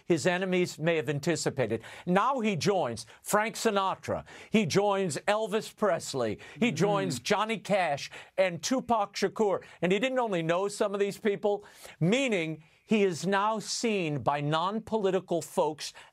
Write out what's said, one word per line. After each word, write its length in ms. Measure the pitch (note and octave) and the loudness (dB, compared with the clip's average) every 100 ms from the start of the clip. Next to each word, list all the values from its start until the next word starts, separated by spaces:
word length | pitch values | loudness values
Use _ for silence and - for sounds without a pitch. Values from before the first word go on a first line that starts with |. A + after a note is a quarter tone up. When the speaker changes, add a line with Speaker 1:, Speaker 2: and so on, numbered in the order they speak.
| - | -2
Speaker 1:
his 220 | E3+ D3 | 0 2
enemies 500 | F3+ F#3+ F3+ F3 - | 0 0 0 0 0
may 160 | D#3+ E3 | 0 0
have 140 | C#3 | 0
anticipated. 720 | C#3+ F3 D#3 D3+ - A2+ A2+ - - - | -2 0 0 -2 0 -2 -2 -6 -12 0
Now 340 | F#3 A#3 C#4 | 2 4 2
he 160 | G#3+ F#3 | 0 0
joins 500 | C#3 G3 C3 A2+ - - | 2 2 0 -4 -10 -18
Frank 320 | - G#3 A3 - | 0 0 0 -2
Sinatra. 680 | A3+ G3 F#3+ D#3+ - F2 - - - | 0 0 0 -4 -4 -6 -6 -18 0
He 160 | A3 F#3 | 2 2
joins 520 | F3+ G#3 G3 F#3 C#3+ - | 2 2 2 0 -2 0
Elvis 480 | G#3+ A3 G#3 - - | 0 0 -4 -4 -2
Presley. 640 | G#3 E3 - C3+ A2+ G2 - - | 0 0 -2 -2 -2 -4 -10 -2
He 80 | A#3+ | 0
Speaker 2:
Mm-hmm. 80 | D#3 | 2
Speaker 1:
joins 440 | E3+ G3 F#3+ B2 | 2 2 0 -4
Johnny 380 | - G3 G#3+ G#3+ | 0 0 0 -4
Cash 540 | - G3 E3+ C#3+ - - - - | 0 0 2 -2 -6 -14 -14 0
and 240 | F#3 E3+ | 0 0
Tupac 540 | - C4 B3 A3+ G3+ - | -2 -2 0 0 0 -2
Shakur. 460 | G3 - G#3 D#3+ - - | -2 2 2 2 -4 -4
And 100 | F3 | 0
he 80 | B3+ | 2
didn't 200 | C4 B3+ | 2 0
only 240 | A#3 F3+ | 0 0
know 240 | D#3+ F3 G3+ | 0 0 0
some 260 | - G#3+ | -2 -2
of 80 | G3+ | 0
these 160 | G3+ F#3 | -2 0
people, 480 | G#3+ G3+ G#3 G3+ - - - - | -2 0 0 -2 -6 -20 -20 -2
meaning 640 | D#3+ B3 C4+ G3 D#3+ D#3 - _ - | 2 4 2 0 -2 -6 -12 _ 0
he 180 | G#3+ | 2
is 220 | G3 D3 E3+ | 2 0 0
now 320 | G3 G#3+ A3 | 0 2 -2
seen 600 | - - A#3+ G#3 D#3+ C#3+ | -4 -2 0 0 0 -2
by 200 | A#2 C#3+ | -2 -2
non-political 1040 | C#3+ D#3+ F3+ A3 A3 A3 F#3+ F#3 F3+ E3+ | 0 0 0 -4 -4 -2 0 0 0 -4
folks 500 | - - D#3 D3+ - - - | -2 -2 -2 -2 -12 -14 -20